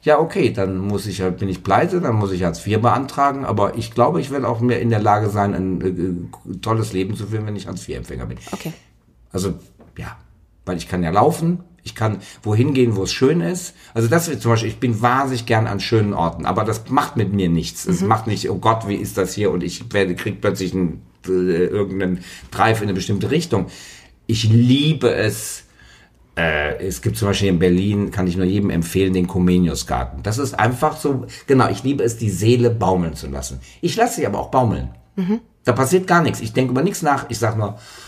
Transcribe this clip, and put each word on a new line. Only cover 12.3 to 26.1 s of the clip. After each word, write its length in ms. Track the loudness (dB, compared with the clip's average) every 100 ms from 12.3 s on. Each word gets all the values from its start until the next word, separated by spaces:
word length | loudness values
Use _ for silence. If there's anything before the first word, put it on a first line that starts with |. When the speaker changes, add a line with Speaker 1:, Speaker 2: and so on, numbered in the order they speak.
| -12
Speaker 1:
wohin 320 | -2 2 2
gehen, 220 | 4 2 2
wo 80 |
es 80 | -2
schön 300 | 2 4 4
ist. 340 | 0 -4 -8 -16 -10
Also 140 | -2 2
das 200 | 2 2
wird 140 | -2
zum 80 | 2
Beispiel, 180 | 2 0
ich 100 | -2
bin 240 | -2 2
wahnsinnig 420 | 2 2 0 -4 0
gern 220 | 0 2
an 120 | -2
schönen 340 | 0 2 2 0
Orten, 300 | -2 -2 -2
aber 160 | -2
das 260 | -2 -4 -2
macht 260 | -2 0 -2
mit 160 | 0
mir 140 | 2 2
nichts. 380 | 2 -2 -8 -2
Es 160 | 0
Speaker 2:
Mhm. 60 | 2
Speaker 1:
macht 180 | 0 0
nicht, 220 | -4 -4
„Oh 60 | -2
Gott, 320 | 0 0 -2
wie 80 | -4
ist 220 | -4 -2
das 140 | -2 0
hier?“ 160 | 0
Und 100 | 0
ich 320 | -4 -8 -4
werde, 220 | 0 0 -2
krieg 260 | -6 -2
plötzlich 320 | -2 -2 -4
einen, 300 | -2 -2 -4 -14 _ -2
äh, 20 |
irgendeinen 920 | 0 2 2 2 0 -2 -2 -2 -2 -6 -20 -14
Drive 280 | 0 2 2
in 60 | 0
eine 80 | -2
bestimmte 340 | -2 -2 0
Richtung. 380 | 0 0 -2 -2 -8 -20 -20 -20 _ _
Ich 200 | 0 6
liebe 680 | 6 6 4 4 2 2
es, 520 | 2 0 -2 -8 -12 -16 _ -20 -20 _